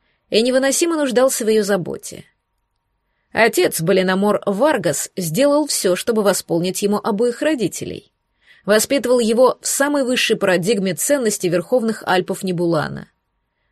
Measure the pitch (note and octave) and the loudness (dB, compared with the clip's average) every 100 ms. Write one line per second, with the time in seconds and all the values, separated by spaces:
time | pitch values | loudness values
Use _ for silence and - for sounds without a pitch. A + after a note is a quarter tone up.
0 | _ _ _ G3 A#3+ B3+ C4+ C4+ E4+ E4 | _ _ _ 0 2 2 0 0 0 0
1 | C#4+ A#3 C4 - A3 A3 G3 G3+ E3+ - | 0 2 2 2 0 0 0 -2 -4 -10
2 | - - - _ _ _ _ _ _ _ | -14 -18 -20 _ _ _ _ _ _ _
3 | _ _ _ E3+ A3+ G#3+ F4+ - E3 G3 | _ _ _ 0 2 4 0 0 0 2
4 | F#3 F#3 G#3 G3+ - G3 C#4+ C4+ E3+ C#3+ | 2 0 0 0 -2 0 0 0 -2 -4
5 | - - F3 D#3+ C#4+ C#4+ D4 - G3+ F3+ | -6 -8 -4 0 2 2 0 -2 0 0
6 | - A3 G3+ F3+ - E3 F3+ F#3 G3+ G3+ | 0 0 0 0 -2 -2 -2 -2 -2 -2
7 | - G3+ A#3+ A#3+ D4+ D#4 F#3+ - - E2 | -2 -2 -2 0 -2 0 -2 -6 -10 -12
8 | - _ _ _ _ _ - G#3 - C#4 | -16 _ _ _ _ _ 0 2 2 0
9 | A#3+ B3 A3 A3+ B3+ - - - C#4 D4 | 2 2 2 4 4 2 -4 -2 0 0
10 | B3 B3+ - A3 G3 F3 F3 A#3 F#3+ F3 | 0 0 0 0 2 2 2 0 0 -2
11 | - C#4+ A3+ G#3 F#3 F3 F3 B3+ A3 G#3+ | 0 0 0 -2 -2 -2 0 0 0 -4
12 | - F#3 F3+ F#3+ F#3+ F3 F3 E3 C#3 C#3 | -2 0 0 -6 -4 -2 0 0 -2 -8
13 | - _ _ _ _ _ _ | -14 _ _ _ _ _ _